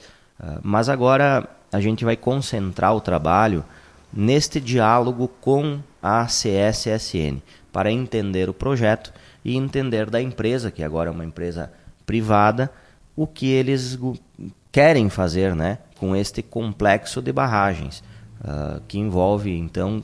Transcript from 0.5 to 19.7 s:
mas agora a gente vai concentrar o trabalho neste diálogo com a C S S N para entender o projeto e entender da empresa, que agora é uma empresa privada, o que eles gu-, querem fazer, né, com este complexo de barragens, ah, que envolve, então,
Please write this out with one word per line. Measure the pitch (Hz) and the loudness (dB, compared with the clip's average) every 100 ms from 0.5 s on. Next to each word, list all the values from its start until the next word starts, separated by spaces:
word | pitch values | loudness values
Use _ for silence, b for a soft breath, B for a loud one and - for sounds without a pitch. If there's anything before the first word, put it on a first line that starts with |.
| 80 | -8
mas | 98 104 117 | -2 0 2
agora | 135 123 135 143 135 - - - | 2 4 4 4 2 -2 -14 -6
a | 101 | -2
gente | 104 110 | 0 0
vai | 117 113 | 0 0
concentrar | - 135 131 110 95 90 92 | 0 -2 -2 -4 -4 0 2
o | 110 | 2
trabalho | 95 85 78 92 110 87 - b b b b | 0 0 2 4 4 0 -4 b b b b
neste | - 107 143 147 156 | -2 2 2 2 -4
diálogo | 123 123 110 120 120 120 127 - | 0 2 4 4 2 -2 -4 -4
com | - 139 151 143 143 - | 0 2 0 -6 -10 -6
a | 92 113 120 | 0 0 0
C | - 113 | -2 0
S | 98 104 107 117 | 2 2 0 -2
S | 110 - 90 | -4 -2 -2
N | 76 69 - b b | -2 -4 -10 b b
para | 90 101 | -4 0
entender | 117 123 113 101 92 92 | -2 -2 -4 -2 -2 -2
o | |
projeto | 95 127 131 110 110 - b b b | -2 -2 2 2 2 -2 b b b
e | - 127 | -4 -4
entender | 135 135 131 113 107 | -2 -4 -2 -2 -2
da | 117 | -2
empresa, | 131 120 110 127 113 | -4 -2 -2 -2 -4
que | - | -6
agora | 78 80 85 | -6 -2 -4
é | |
uma | 82 | -4
empresa | 82 82 87 85 78 b b - - | -10 -8 -8 -8 -10 b b -18 -4
privada, | 113 110 104 104 117 135 b b b _ | -2 2 4 6 4 -2 b b b _
o | - 151 | -6 -6
que | - 131 | -4 0
eles | 131 131 135 127 | 2 2 -2 -4
gu-, | 127 127 123 _ - 98 - _ | -6 -6 -8 _ -18 -18 -18 _
querem | 139 156 147 104 | 4 6 6 4
fazer, | - 90 87 95 | 2 0 2 0
né, | 82 82 113 - - | 0 -2 -4 -10 -6
com | 95 95 | -2 0
este | - - | -2 -6
complexo | - 117 113 101 104 101 - - | -8 -6 -6 0 2 2 0 -8
de | 123 | -4
barragens, | 135 135 107 98 82 69 - B B B - | -2 0 2 0 -2 -8 -12 B B B -14
ah, | - 73 73 73 - | -10 -6 -6 -8 -8
que | 101 | -6
envolve, | 107 90 92 104 101 85 | -2 2 2 2 -2 -4
então, | 82 | -4